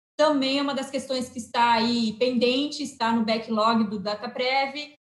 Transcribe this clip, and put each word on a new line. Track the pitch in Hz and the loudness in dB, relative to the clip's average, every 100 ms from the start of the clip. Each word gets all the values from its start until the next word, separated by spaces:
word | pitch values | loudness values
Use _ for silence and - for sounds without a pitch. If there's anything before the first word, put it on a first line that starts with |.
| _ - | _ 2
Também | 302 285 269 277 | 2 2 0 0
é | |
uma | 285 | -2
das | 269 262 | -4 -4
questões | 269 - 254 240 | -6 -4 -4 -6
que | 247 | -8
está | - 240 240 | -6 0 2
aí | 233 233 240 220 - | 4 2 0 0 2
pendente, | 254 247 247 262 294 294 | 2 4 2 2 -2 -4
está | 277 - 226 | -8 -2 0
no | 233 | 2
backlog | 220 220 220 220 220 226 208 | 2 -2 -2 2 2 2 0
do | 208 | -4
Dataprev, | 208 208 240 254 254 269 277 294 294 - | -6 -6 -8 -4 -2 0 -2 -6 -12 -18